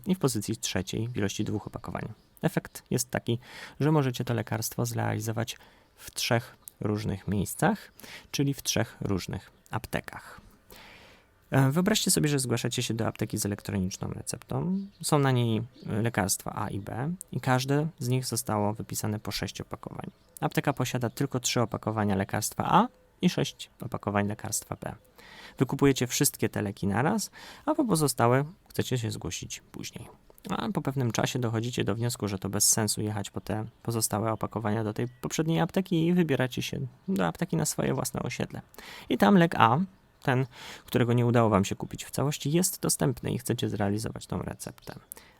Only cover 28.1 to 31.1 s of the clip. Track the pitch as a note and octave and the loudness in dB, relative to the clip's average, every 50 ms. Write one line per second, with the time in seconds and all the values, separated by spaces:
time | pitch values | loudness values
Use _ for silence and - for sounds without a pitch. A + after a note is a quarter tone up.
28.1 | - - A#2 A#2 B2 C3+ D3 D#3 - - _ - - - - - B2+ A#2+ A2 G#2+ | 2 4 4 6 6 4 2 0 -6 -16 _ -10 -4 -4 -2 0 0 -2 -2 -2
29.1 | G#2+ A2+ - E2+ - - B2 - - - - - - - - - - - B2+ - | -4 -4 -6 -6 -6 -6 -8 -10 -12 -14 -14 -16 -14 -12 -12 -12 -12 -14 -16 -18
30.1 | - - _ - - _ - - - - - A3+ G3 D#3+ D3 C#3+ C3+ C#3 B2 A#2 | -20 -20 _ -20 -20 _ -6 -4 -4 -2 -2 -2 -2 -2 -2 -2 0 0 0 0